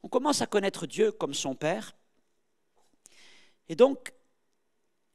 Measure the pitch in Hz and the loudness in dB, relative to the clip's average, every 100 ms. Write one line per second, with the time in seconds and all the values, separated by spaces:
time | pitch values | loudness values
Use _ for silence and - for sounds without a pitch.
0 | - 254 285 285 233 208 196 - 151 156 | -2 -2 0 0 2 0 0 -4 -10 0
1 | 214 202 151 139 - 127 151 151 214 - | 0 0 -6 -4 -6 -4 -2 -4 -8 -20
2 | _ _ _ _ _ _ _ _ _ _ | _ _ _ _ _ _ _ _ _ _
3 | _ - - - - _ _ 247 254 277 | _ -20 -20 -20 -20 _ _ 4 4 4
4 | - _ _ _ _ _ _ _ _ _ | -12 _ _ _ _ _ _ _ _ _
5 | _ | _